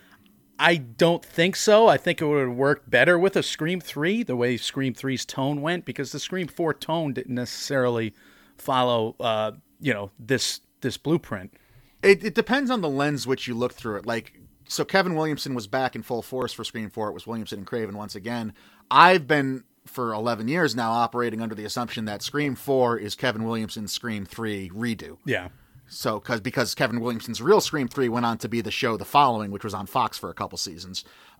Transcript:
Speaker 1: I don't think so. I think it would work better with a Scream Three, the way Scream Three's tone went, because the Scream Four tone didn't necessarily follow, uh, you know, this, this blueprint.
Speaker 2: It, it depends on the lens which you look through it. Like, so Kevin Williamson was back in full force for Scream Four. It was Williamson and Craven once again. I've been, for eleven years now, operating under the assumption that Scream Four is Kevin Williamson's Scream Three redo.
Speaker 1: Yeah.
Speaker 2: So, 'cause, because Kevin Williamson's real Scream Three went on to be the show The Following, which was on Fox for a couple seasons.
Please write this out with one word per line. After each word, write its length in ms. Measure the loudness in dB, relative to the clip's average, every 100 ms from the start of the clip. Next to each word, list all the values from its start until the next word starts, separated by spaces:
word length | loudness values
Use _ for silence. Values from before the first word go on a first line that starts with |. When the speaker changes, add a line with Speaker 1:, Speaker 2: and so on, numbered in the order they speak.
| _ -20 _ _ _ 2
Speaker 1:
I 180 | 4 4
don't 480 | -2 4 4 4
think 320 | -2 0 2 2
so. 320 | 6 8 8
I 80 | 6
think 240 | 2 0
it 40 | 2
would 220 | 2 0
work 380 | 2 2 2 2
better 300 | 4 6 6
with 180 | 4 2
a 60 |
Scream 380 | -2 -4 -4 -4
Three, 420 | -6 -2 0 0
the 140 | -2 0
way 200 | 0 0
Scream 380 | -2 -2 -2
Three's 300 | -2 -4 -4
tone 360 | -4 -4 -2 -2
went, 220 | -2 -4
because 280 | -6 -8 -8
the 80 | -8
Scream 260 | -6 -6 -6
Four 260 | -2 -2
tone 400 | -2 -2 -2 -2
didn't 220 | -4 -4
necessarily 800 | -6 -6 -8 -2 0 2 0 -2 -6 -20 -20 _ _
follow, 600 | -2 2 2 2 0 -2
uh, 340 | -2 0 -2 -4 _ _
you 120 | -2
know, 200 | -2 -4 -14
this, 420 | -2 0 0 -6 _ _
this 160 | -6 -6
blueprint. 560 | -2 -2 -2 -12 -12 _ _ -20 _ _
Speaker 2:
It, 200 | 6 6
it 120 | 4 -2
depends 340 | 2 0 2
on 120 | 0
the 60 | 0
lens 380 | 2 0 0 -2
which 220 | -2 -2
you 60 |
look 180 | -2 -2
through 220 | -2 -6 -6
it. 100 | -4
Like, 280 | -4 -6 _ -20 _ -10
so 160 | -4
Kevin 320 | 2 2 2 0
Williamson 380 | -2 -2 -4
was 120 | -6 -4
back 300 | -2 -2 -4
in 60 |
full 200 | -6 -6
force 300 | -4 -6 -6
for 100 | -6
Scream 260 | -8 -8 -8
Four. 200 | -4 -6
It 60 |
was 120 | -6 -8
Williamson 320 | -8 -8 -10
and 80 | -6
Craven 300 | -4 -4 -6
once 180 | -12
again. 380 | -10 -6 -6 -6 -10 -20 _ 4
I've 340 | 10 10 8 4
been, 380 | 2 2 -4 -12 _ -14
for 260 | -6 -4
eleven 340 | -2 -2 -2 -2
years 300 | 2 2 2
now, 160 | 0
operating 480 | 2 0 0 -2 -2
under 140 | -6 -6
the 80 |
assumption 400 | -6 -6 -6 -6
that 180 | -6 -6
Scream 320 | -6 -2 -2
Four 420 | -4 0 2 4 2
is 200 | -4 -2
Kevin 260 | -2 0
Williamson's 480 | -2 -2 -4 -8 -8
Scream 320 | -6 -6 -6
Three 460 | -8 -6 -4 -4 -6
redo. 480 | -6 -4 -4 -8 -12
Speaker 1:
Yeah. 240 | -4 -4 -4 -16 _ -20 _
Speaker 2:
So, 320 | -6 -4 -4
'cause, 220 | -2 -4
because 340 | -2 -2 -2
Kevin 240 | 0 -2 0
Williamson's 420 | -4 -6 -8 -4
real 180 | 4 4
Scream 280 | 4 -2 -2
Three 200 | 0 0
went 160 | 2
on 140 | 0 -2
to 100 | -2
be 140 | -4
the 80 | -2
show 260 | -2 -2 -2
The 80 |
Following, 460 | 2 6 6 4 -4
which 120 | -6
was 100 | -6
on 100 | -6 -4
Fox 300 | 0 -2 -4
for 140 | -12
a 40 |
couple 220 | -8 -8 -6
seasons. 480 | -8 -10 -12 -12 -14 -20 -20